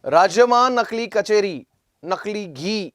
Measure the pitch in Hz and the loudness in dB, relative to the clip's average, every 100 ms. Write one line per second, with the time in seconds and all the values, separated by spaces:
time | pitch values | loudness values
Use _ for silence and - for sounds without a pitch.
0 | 131 156 190 180 240 240 254 247 220 226 | 2 4 4 4 4 4 2 0 -2 -6
1 | 233 214 196 214 202 147 - _ _ _ | -4 -4 0 0 0 -6 -16 _ _ _
2 | 160 185 208 208 190 135 175 214 185 | -8 -6 -6 -8 -10 -8 -6 -6 -8